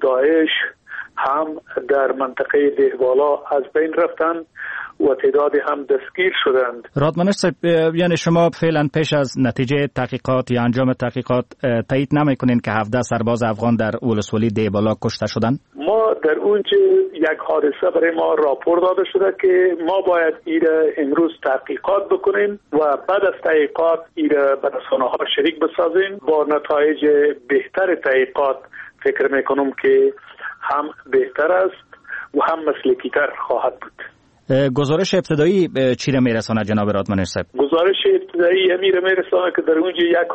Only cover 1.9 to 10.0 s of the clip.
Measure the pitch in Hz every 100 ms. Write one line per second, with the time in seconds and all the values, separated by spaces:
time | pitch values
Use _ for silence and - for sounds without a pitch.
1.9 | 139 135 131 131 127 - 143 143 127 135
2.9 | 123 127 131 147 147 - 143 135 156 160
3.9 | 160 165 - 165 170 160 - - - -
4.9 | - 147 131 135 139 147 143 147 147 135
5.9 | 135 - - 185 180 143 131 123 120 -
6.9 | 143 151 156 185 202 180 - 170 170 160
7.9 | 165 180 165 170 165 170 - 165 156 147
8.9 | 156 156 147 135 - 127 123 127 143 143
9.9 | -